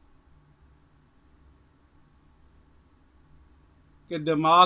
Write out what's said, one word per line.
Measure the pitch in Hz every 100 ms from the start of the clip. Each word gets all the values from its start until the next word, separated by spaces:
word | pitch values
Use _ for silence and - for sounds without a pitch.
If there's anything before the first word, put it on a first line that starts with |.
| - - _ - - _ - - _ _ _ _ _ - - - _ _ _ - _ _ _ _ - - - - _ _ _ - - - - - - - - - -
کہ | 165
دماغ | 151 156 156 175